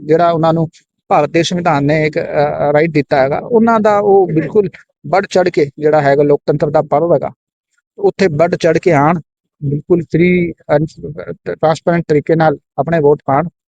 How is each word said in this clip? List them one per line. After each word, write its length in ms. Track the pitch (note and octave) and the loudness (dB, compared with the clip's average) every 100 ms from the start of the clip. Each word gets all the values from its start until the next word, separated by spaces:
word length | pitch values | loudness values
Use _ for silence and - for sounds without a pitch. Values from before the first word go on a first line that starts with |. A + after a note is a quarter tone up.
ਜਿਹੜਾ 280 | - D#3+ E3+ | -2 2 2
ਉਹਨਾਂ 220 | E3+ E3 | 2 0
ਨੂੰ 160 | E3 E3 - _ _ - | 0 -2 -8 _ _ -2
ਭਾਰਤ 220 | F#3 D3 | 0 0
ਦੇ 140 | E3 | 0
ਸੰਵਿਧਾਨ 420 | E3 F3+ F3 C#3+ C#3+ | -2 -2 -2 0 0
ਨੇ 220 | D#3 D3+ | 0 -2
ਇੱਕ, 120 | D#3 | -4
ਅ, 20 | - D#3 D3 D3+ D3 | -4 -2 -2 -2 -2
ਰਾਈਟ 180 | D3 E3 | 0 0
ਦਿੱਤਾ 300 | D3+ C3+ D3 | -2 0 0
ਹੈਗਾ, 160 | C3+ D#3 | 0 -2
ਉਹਨਾਂ 420 | - A#3 A3+ A3+ | -2 0 2 2
ਦਾ 200 | G#3+ G#3 | 2 2
ਉਹ 280 | G#3 G3 F3+ | 4 4 2
ਬਿਲਕੁਲ 420 | D#3+ D#3+ G#3+ F#3+ - _ _ D3 | 0 -2 0 -2 -4 _ _ -4
ਵੱਧ 160 | F3 G3 | -2 0
ਚੜ੍ਹ 200 | F#3 F3+ | 0 0
ਕੇ 200 | - C#3+ - | 0 -2 -2
ਜਿਹੜਾ 220 | D3+ D3+ | 0 2
ਹੈਗਾ 220 | C#3+ C#3 | 2 2
ਲੋਕਤੰਤਰ 460 | D3 C#3+ - D3 D#3 | 2 0 0 -2 -2
ਦਾ 120 | D#3 | -2
ਪਰਵ 320 | D3+ C#3+ E3+ | 0 0 0
ਹੈਗਾ, 180 | D3 - - _ _ _ _ _ - | 0 -2 -12 _ _ _ _ _ -4
ਉੱਥੇ 300 | G3+ - F#3+ | -2 0 0
ਵੱਧ 280 | D3+ E3+ F3+ | 0 0 0
ਚੜ੍ਹ 240 | E3+ D#3+ | 0 0
ਕੇ 120 | F#3 | 2
ਆਉਣ, 280 | D3+ C#3+ F3 - _ _ _ | 2 2 0 -6 _ _ _
ਬਿਲਕੁਲ 360 | C#3+ C#3+ - F3+ | -6 -6 -2 -2
free 540 | D#3+ D#3+ F3 F3+ F3 - - D3+ | 0 0 2 0 -2 -8 -4 -2
and 80 | D#3 - E3+ D#3+ F3 E3 - | -2 -8 -16 -14 -14 -14 -12
transparent 520 | - D#3+ D#3+ - E3+ - | -4 -2 0 -2 -2 0
ਤਰੀਕੇ 280 | D3+ - E3 | -2 0 0
ਨਾਲ 220 | D#3+ C#3+ _ - | 0 -2 _ -8
ਆਪਣੇ 220 | C#3 E3 | -4 0
ਵੋਟ 220 | C#3+ D3 - | 2 0 0
ਪਾਉਣ 220 | C#3 E3 - _ | -2 -4 -10 _